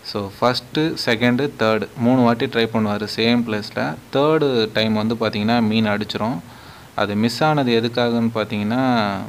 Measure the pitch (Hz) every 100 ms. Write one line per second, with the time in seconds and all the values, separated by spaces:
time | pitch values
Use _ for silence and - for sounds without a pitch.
0 | - 104 98 - 120 123 - 151 160 -
1 | - 113 123 123 143 - 110 110 101 -
2 | 120 131 117 117 131 117 113 117 107 104
3 | 104 - 113 120 117 107 104 117 131 156
4 | - 135 147 160 143 123 107 107 110 107
5 | 110 113 113 101 107 120 110 110 107 104
6 | 104 101 107 160 - - - - - -
7 | 104 101 117 117 156 151 127 113 117 117
8 | 120 117 113 113 104 107 104 123 131 120
9 | 104 98